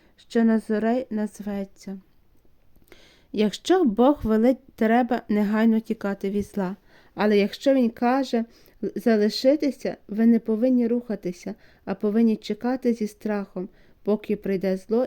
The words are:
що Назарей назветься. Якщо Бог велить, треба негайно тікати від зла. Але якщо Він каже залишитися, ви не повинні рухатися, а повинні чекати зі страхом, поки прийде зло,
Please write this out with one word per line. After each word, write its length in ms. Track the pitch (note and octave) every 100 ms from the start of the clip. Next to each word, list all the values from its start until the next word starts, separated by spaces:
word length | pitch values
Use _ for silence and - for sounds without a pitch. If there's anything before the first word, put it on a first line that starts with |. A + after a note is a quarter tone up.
| _ _
що 280 | - A#3
Назарей 640 | A3+ A3 - G#3+ A3 B3 -
назветься. 880 | G#3+ G#3 - G3+ G3+ G3 - - F#3+ - _ _ _ _ _ _ - _ - _ _ _
Якщо 520 | - G#3 - - F#4
Бог 360 | D4+ G3 B3+ C#4+
велить, 420 | A3 A3 A#3+ C4+ -
треба 480 | - A3 A#3 A#3+ A#3+ -
негайно 520 | G#3 G3+ G#3+ A3+ A3
тікати 500 | A3 A3 G3 G3 G3
від 160 | G3+ G3
зла. 300 | G3+ F3+ G3+ _ - _
Але 240 | - G#3 G3+
якщо 360 | G3+ - C#4
Він 160 | C4+ A#3
каже 540 | - A#3+ C4 C4 A#3 A3+ _ _ - G3+ -
залишитися, 1000 | A#3+ A3 G#3 - C4 D4 C#4+ B3 - - -
ви 180 | G#3 A3+
не 120 | A3+
повинні 500 | A3+ G#3+ B3+ B3+ A#3
рухатися, 640 | A#3+ A#3+ G3 F3+ - F#3+ G3+ _ _
а 100 | -
повинні 420 | F#3+ G#3+ G#3+ A#3 A3
чекати 560 | - G#3+ A#3+ B3+ B3
зі 140 | A#3 G#3
страхом, 600 | - G#3+ G#3 G3 F#3+ F#3 _ _ _
поки 340 | - G#3+ - G#3
прийде 400 | G3 F#3+ F#3+ F#3+
зло, 300 | - A3+